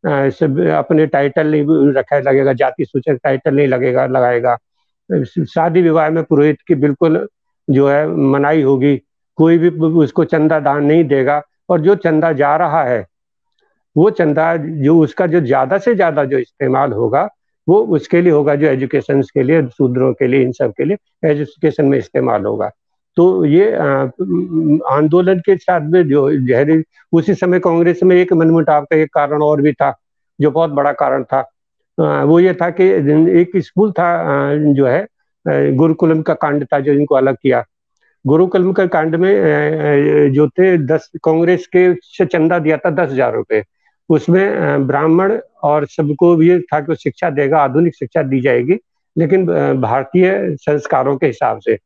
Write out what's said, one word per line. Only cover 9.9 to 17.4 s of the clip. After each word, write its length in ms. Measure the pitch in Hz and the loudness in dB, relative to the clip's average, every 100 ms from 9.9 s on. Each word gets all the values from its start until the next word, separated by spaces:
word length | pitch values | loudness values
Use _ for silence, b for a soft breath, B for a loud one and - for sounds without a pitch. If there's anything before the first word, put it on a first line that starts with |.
| 165 147 - | 2 0 0
चंदा 360 | 160 160 151 156 | -2 0 0 0
दान 240 | 143 143 | 0 0
नहीं 200 | 147 160 | 2 2
देगा 380 | 156 135 131 147 - _ - | 2 0 0 -2 -6 _ -4
और 120 | 175 | 0
जो 140 | 156 | 2
चंदा 380 | 202 175 156 165 | 2 0 0 0
जा 240 | 143 143 156 | 0 0 0
रहा 280 | 170 160 | 0 -2
है 220 | 131 120 95 _ _ _ _ _ _ _ _ - | -2 -4 -6 _ _ _ _ _ _ _ _ 0
वो 140 | 196 | 0
चंदा 460 | 214 160 147 160 170 | 2 -2 0 -2 -2
जो 420 | 151 160 135 165 | -6 -4 2 2
उसका 280 | 156 - 180 | 2 -2 -2
जो 140 | 170 | 0
ज्यादा 380 | 131 135 131 196 | 0 -2 0 -2
से 160 | 240 | 0
ज्यादा 300 | 214 175 151 | 0 0 0
जो 140 | 135 135 | -2 -4
इस्तेमाल 540 | 120 _ 135 131 139 | -6 _ -2 0 -2
होगा 360 | 107 117 131 208 _ | -2 -2 -2 -4 _